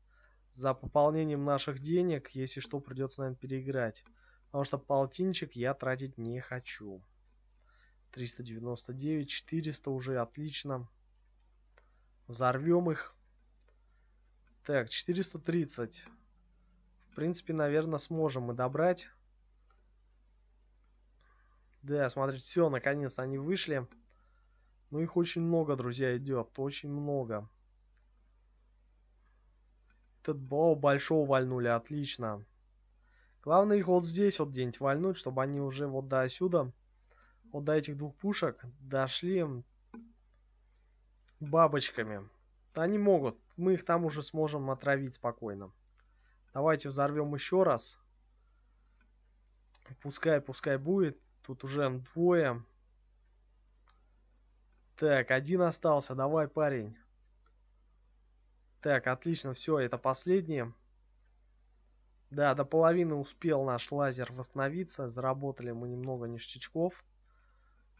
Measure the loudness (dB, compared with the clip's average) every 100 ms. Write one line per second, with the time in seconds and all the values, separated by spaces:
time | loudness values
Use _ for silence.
0 | _ _ _ _ _ -4 -2 -2 0 4
1 | 4 4 0 0 0 0 -2 -6 0 2
2 | 2 -2 -6 -8 -6 -6 -8 -8 -8 -6
3 | -6 -4 -8 -8 -8 -6 -4 -2 -2 -6
4 | -16 _ _ _ _ -4 -2 -4 0 0
5 | 0 0 -2 -2 -6 -4 -2 -2 -2 -4
6 | -6 -8 -8 -8 -8 -10 -10 -12 -12 -14
7 | -18 _ _ _ _ _ _ _ _ _
8 | _ -12 -10 -10 -12 -10 -8 -8 -10 -8
9 | -4 -4 -4 -8 -6 -4 -4 -6 -6 -4
10 | -2 -2 -4 -6 -10 -8 -6 -6 -8 _
11 | _ _ _ _ _ _ _ _ _ _
12 | _ _ -16 -2 0 2 2 2 2 -2
13 | -6 -18 _ _ _ _ _ _ _ _
14 | _ _ _ _ _ _ -2 0 0 -4
15 | -2 -2 -2 -6 -2 -2 -2 -4 -8 -10
16 | -20 -20 _ _ _ _ _ _ _ _
17 | _ -6 -4 -4 -4 0 2 2 0 -2
18 | -4 -2 0 0 -4 -2 -2 2 2 2
19 | -4 _ _ _ _ _ _ _ _ _
20 | _ _ _ _ _ _ _ _ _ _
21 | _ _ _ _ _ _ _ _ -4 0
22 | 0 0 -2 -4 -4 2 2 2 0 -2
23 | -2 -4 -4 -4 -2 -2 -2 -2 -4 -12
24 | _ _ _ _ _ _ _ _ _ -4
25 | 0 2 2 2 2 4 2 0 -2 0
26 | 0 0 -2 -2 -4 -4 -6 -6 -6 -4
27 | -2 -2 -2 -6 -8 _ _ _ _ _
28 | _ _ _ _ _ _ _ _ _ _
29 | _ _ _ _ _ _ _ _ _ _
30 | _ _ -6 -6 -2 2 4 6 4 4
31 | 4 2 4 4 2 0 2 0 0 -6
32 | -6 -6 -6 -6 -10 _ _ _ _ _
33 | _ _ _ _ 4 6 6 4 6 4
34 | 4 2 2 4 -2 -2 -4 0 0 2
35 | 0 -2 -2 -2 0 0 -2 -2 -4 -4
36 | 0 0 0 0 2 4 2 -4 _ _
37 | _ _ _ _ -12 -6 2 2 0 -4
38 | -8 -4 -4 0 -2 -2 -12 -18 -4 -2
39 | 0 -2 -2 0 -2 -4 -12 _ _ -20
40 | -20 _ _ _ _ _ _ _ _ _
41 | _ _ _ _ 2 6 6 6 -2 -4
42 | -4 -6 -10 -18 _ _ _ -2 0 4
43 | 6 4 4 -4 _ -2 2 2 2 0
44 | 0 -2 -4 -2 -2 -2 -4 -2 0 0
45 | 0 -6 -6 -6 -8 -8 -12 -18 _ _
46 | _ _ _ _ _ -2 2 2 -2 0
47 | 0 0 -2 -4 0 4 4 4 -2 -12
48 | _ _ _ _ _ _ _ _ _ _
49 | _ _ _ _ _ _ _ _ -20 -14
50 | -12 -2 2 2 0 -6 -2 -2 2 2
51 | 2 0 _ _ -14 -10 -4 0 0 -2
52 | -6 2 4 6 4 0 -8 _ _ _
53 | _ _ _ _ _ _ _ _ _ _
54 | _ _ _ _ _ _ _ _ _ -2
55 | 2 4 4 0 2 2 2 2 2 2
56 | 2 -2 0 2 0 0 0 0 -4 -10
57 | _ _ _ _ _ _ _ _ _ _
58 | _ _ _ _ _ _ _ _ 0 0
59 | 2 -2 -2 -4 -4 -6 0 2 2 0
60 | -2 -2 2 0 2 -4 -4 -10 _ _
61 | _ _ _ _ _ _ _ _ _ _
62 | _ _ _ 0 2 2 2 6 6 6
63 | 4 0 -4 -4 0 2 2 -2 -2 0
64 | 0 0 -6 -8 -10 -4 -2 -2 -6 -6
65 | -6 -2 -2 -2 -4 -6 -6 -6 -6 -6
66 | -6 -6 -6 -8 -12 -12 -8 -2 -2 -4
67 | _ _ _ _ _ _ _ _ _